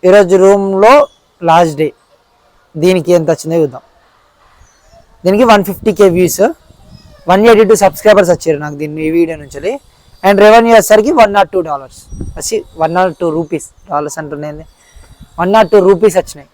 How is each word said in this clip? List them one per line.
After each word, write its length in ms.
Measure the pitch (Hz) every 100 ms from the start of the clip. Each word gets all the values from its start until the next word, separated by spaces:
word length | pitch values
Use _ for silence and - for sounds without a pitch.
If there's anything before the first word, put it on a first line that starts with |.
| 185
ఈరోజు 280 | 202 190 185
రూమ్లో 500 | 190 202 196 190 214 285 294 _ _ _ 170
లాస్ట్ 280 | 165 175 143
డే. 80 | 156 - _ _ _ _ _ _ _ 156
దీనికి 280 | 165 185 151 175
ఎంత 100 | 156
వచ్చిందో 220 | 160 160 165
చూద్దాం. 220 | 151 123 _ _ _ _ _ _ _ _ _ _ _ _ _ _
దీనికి 200 | 175 202 247
వన్ 100 | 208 196
ఫిఫ్టీ 240 | 185 - 185
కే 60 | 202 175
వ్యూస్, 260 | 180 - 208 330 _ _ _ - _ _ -
వన్ 140 | 185 226
ఎయిటీ 140 | 220 214
టూ 60 | 208
సబ్స్క్రైబర్స్ 460 | 196 160 214 208 180
వచ్చారు 240 | 170 - 147
నాకు 120 | 151 147
దీన్ని, 180 | 151 156 156
ఈ 40 | 165
వీడియో 200 | 165 160
నుంచి. 300 | 143 139 165 277 _ _ _ _ 190
And 100 | 202
రెవెన్యూ 280 | 208 226 233 226
వచ్చేసరికి 360 | 175 214 220 311
వన్ 100 | 214 202
నాట్ 140 | 190
టూ 60 | 190 160
డాలర్స్. 280 | 143 131 - - - - -
వచ్చి 200 | 151 220 - -
వన్ 120 | 160 175
నాట్ 180 | 185 160
టూ 40 | 175 156
రూపీస్, 280 | 160 165 - _ _
డాలర్స్ 280 | 147 147 -
అంటున్నాయి, 460 | 151 147 151 151 156 _ _ _ - _ - -
వన్ 120 | 175 214
నాట్ 140 | 196
టూ 60 | 208 185
రూపీస్ 280 | 190 214 185
వచ్చినాయి. 280 | - - 135